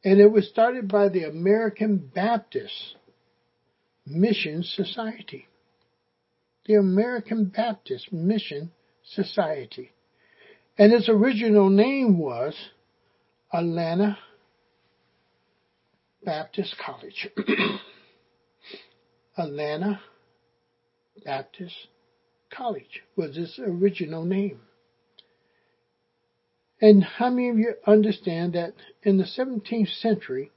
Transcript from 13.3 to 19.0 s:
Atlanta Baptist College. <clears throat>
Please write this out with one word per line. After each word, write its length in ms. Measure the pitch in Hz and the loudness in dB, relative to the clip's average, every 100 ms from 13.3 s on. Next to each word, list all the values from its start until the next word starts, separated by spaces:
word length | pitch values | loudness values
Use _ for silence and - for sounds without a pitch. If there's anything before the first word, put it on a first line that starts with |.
| _ _ | _ _
Atlanta 680 | 170 170 165 165 170 208 202 - _ _ _ _ _ _ _ _ _ _ _ _ _ _ _ _ _ _ _ | -4 -4 -4 -4 0 0 -2 -12 _ _ _ _ _ _ _ _ _ _ _ _ _ _ _ _ _ _ _
Baptist 520 | - 156 - - 190 - | -8 -8 -8 -8 -8 -8
College. 440 | - - - - - - | -14 -14 -18 -14 -12 -10
<clears throat> 440 | - - - - - - _ _ _ _ _ _ - - _ _ | -4 -2 -2 -4 -14 -20 _ _ _ _ _ _ -20 -20 _ _